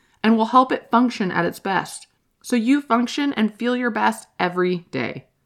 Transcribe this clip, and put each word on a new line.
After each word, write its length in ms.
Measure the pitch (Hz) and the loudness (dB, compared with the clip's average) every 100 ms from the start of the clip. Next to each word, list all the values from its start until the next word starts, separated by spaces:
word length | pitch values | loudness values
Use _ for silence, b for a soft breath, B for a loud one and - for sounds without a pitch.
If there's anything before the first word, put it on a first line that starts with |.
| _ _ | _ _
and 120 | 214 220 | 2 2
will 100 | 220 | 4
help 240 | 247 262 | 4 4
it 180 | - - | 0 0
function 440 | 233 247 - 190 | 2 2 0 -2
at 120 | - | 0
its 140 | 170 - | -2 -2
best, 480 | 202 180 147 - - _ _ _ | -4 -2 -4 -10 -20 _ _ _
so 100 | - | -4
you 260 | 247 226 285 | 0 2 2
function 520 | 285 233 240 - 285 | 2 0 0 -2 -4
and 200 | 277 214 | 0 -2
feel 240 | 214 240 247 | -2 -2 -2
your 140 | 247 | -2
best 380 | 214 208 220 - - | 0 -2 -2 -8 -4
every 480 | 185 180 180 180 175 | -4 0 0 -2 -6
day. 340 | 135 113 - - _ | -6 -6 -8 -16 _